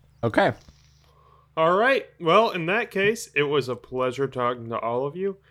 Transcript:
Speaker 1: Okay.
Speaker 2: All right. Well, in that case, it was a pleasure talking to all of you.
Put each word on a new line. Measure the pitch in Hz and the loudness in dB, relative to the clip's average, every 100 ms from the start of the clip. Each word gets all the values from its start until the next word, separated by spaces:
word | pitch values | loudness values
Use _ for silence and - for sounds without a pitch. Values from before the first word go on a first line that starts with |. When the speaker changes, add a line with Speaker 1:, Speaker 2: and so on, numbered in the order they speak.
| _ _ | _ _
Speaker 1:
Okay. | 117 107 190 117 - - _ _ _ _ _ _ _ - | -2 2 0 -2 -12 -20 _ _ _ _ _ _ _ 0
Speaker 2:
All | 160 185 | 2 4
right. | 247 269 - - | 2 0 -2 -4
Well, | 165 190 226 | 2 4 4
in | 185 165 | 0 -2
that | 214 233 | -2 -2
case, | 190 196 226 - 143 | 0 0 0 -4 -2
it | |
was | 147 147 120 | 0 0 -2
a | 120 | -6
pleasure | - 127 127 123 135 | -6 -2 -2 -2 -4
talking | 127 123 123 113 | -2 -4 -4 -6
to | 113 | -6
all | 110 120 143 | -4 -2 -4
of | 170 | -4
you. | 196 196 _ | -6 -6 _